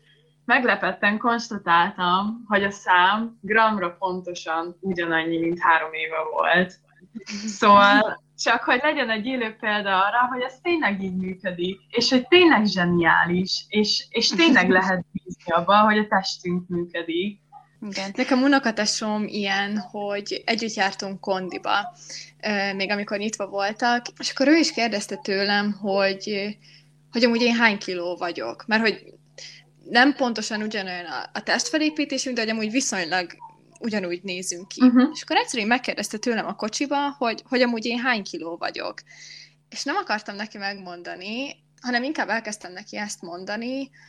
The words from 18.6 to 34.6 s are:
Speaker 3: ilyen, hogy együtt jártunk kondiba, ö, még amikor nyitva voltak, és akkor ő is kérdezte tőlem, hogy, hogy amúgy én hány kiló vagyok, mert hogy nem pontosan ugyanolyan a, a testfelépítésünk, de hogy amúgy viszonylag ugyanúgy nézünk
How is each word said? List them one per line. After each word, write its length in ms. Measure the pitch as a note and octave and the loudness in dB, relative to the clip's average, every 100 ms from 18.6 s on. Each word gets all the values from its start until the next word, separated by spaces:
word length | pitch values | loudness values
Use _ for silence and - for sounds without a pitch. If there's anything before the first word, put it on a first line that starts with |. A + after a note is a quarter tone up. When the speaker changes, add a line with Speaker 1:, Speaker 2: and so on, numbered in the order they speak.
| B3+ G#3+ G#3+ - G#3+ G#3+ G#3 | 2 0 -2 -2 -2 -2 -4
Speaker 3:
ilyen, 520 | G#3+ G3 G3 G3+ G#3 | -4 -2 -2 -2 -4
hogy 640 | G3+ G#3 G3+ G3+ G#3 F#3+ - | -6 -8 -6 -6 -6 -8 -2
együtt 280 | A3+ A3 | -2 -2
jártunk 460 | G#3+ F#3+ - G3 G3 | -2 -2 -2 -10 -8
kondiba, 720 | - F#3 F#3 G3 - G3+ G#3 - - - - _ | -4 -4 -4 -8 -2 -2 -2 -14 -18 -16 -18 _
ö, 320 | G#3+ G3+ G3 | -4 -2 -2
még 160 | G3 F#3+ | -4 -2
amikor 280 | G3+ G#3 G3+ | -4 -4 -4
nyitva 280 | G#3+ G#3+ G3 | -6 -6 -6
voltak, 600 | G3 G3 G#3 A#3+ A#3+ A#3+ - | -4 -4 0 0 0 -2 -10
és 120 | - | -8
akkor 180 | - C4+ | 0 4
ő 80 | E4 | 6
is 160 | D#4 | 4
kérdezte 440 | - A#3 G#3 - F#3+ | 0 -2 -2 -6 -8
tőlem, 560 | G#3 G3 G3+ G3+ G#3 | -2 0 2 2 0
hogy, 840 | F#3+ G3+ G3 G3 G3 G#3+ G3+ G#3 G#3 - - _ _ _ | -2 -2 2 2 0 -6 -6 -6 -10 -18 -20 _ _ _
hogy 140 | A#3 | 2
amúgy 180 | A#3+ A#3 | 2 4
én 120 | A#3+ | 2
hány 240 | A#3 A#3 G#3 | 4 4 2
kiló 380 | - F3+ F3 F3 | -4 -6 -6 -4
vagyok, 480 | F3 E3+ A2+ A2 - | -6 -4 -8 -8 -2
mert 160 | A3 | 2
hogy 220 | A3+ - - - _ - - - _ _ | 2 -2 -10 -20 _ -20 -20 -20 _ _
nem 300 | - A#3 C#4 | 0 4 4
pontosan 480 | - B3 A3 G#3+ G#3+ | 4 -2 -2 -6 -6
ugyanolyan 420 | G#3+ G#3+ F#3+ F3+ | -4 -6 -6 -8
a, 260 | F3 B2+ - | -8 -10 -8
a 100 | - | -8
testfelépítésünk, 920 | - G3 - D#4 D#4 D4+ C#4+ C4 C4 A#3+ | -2 -2 0 0 0 0 -4 -4 -4 -4
de 40 | |
hogy 80 | A3 | -2
amúgy 200 | A3 G#3+ | -2 -2
viszonylag 600 | B3+ - G3 E3 F#3 F4 - - - _ - | -2 -2 -4 -2 -2 -2 -12 -20 -20 _ -10
ugyanúgy 400 | A3+ G#3 F3+ F3+ | -4 -4 -4 -6
nézünk 460 | F#3+ F3+ F#3 F3 | -8 -8 -8 -10